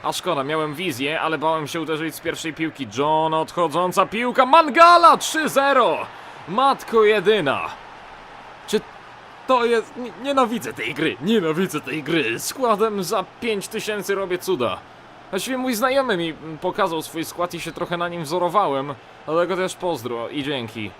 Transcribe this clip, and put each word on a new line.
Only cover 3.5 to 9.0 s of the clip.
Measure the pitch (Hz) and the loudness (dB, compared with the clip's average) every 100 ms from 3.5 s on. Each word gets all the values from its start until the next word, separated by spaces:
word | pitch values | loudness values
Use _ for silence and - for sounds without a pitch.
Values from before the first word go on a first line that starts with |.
| - 165 147 180 180 185 | -2 0 0 0 2 0
piłka, | 208 247 233 254 | 0 0 2 6
Mangala, | 320 311 247 339 349 339 240 | 6 6 8 8 10 8 6
trzy | - 311 285 | 2 -2 0
zero! | 254 277 262 208 131 - - - - - | 2 4 4 4 2 -4 -12 -18 -16 -6
Matko | 202 269 254 - 226 | 2 2 2 2 4
jedyna! | 208 214 185 214 143 107 80 - - - - - - - - - - | 6 4 4 2 2 0 -4 -10 -16 -20 -20 -20 -20 -20 -20 -18 -4
Czy | 214 - - | -4 -4 -20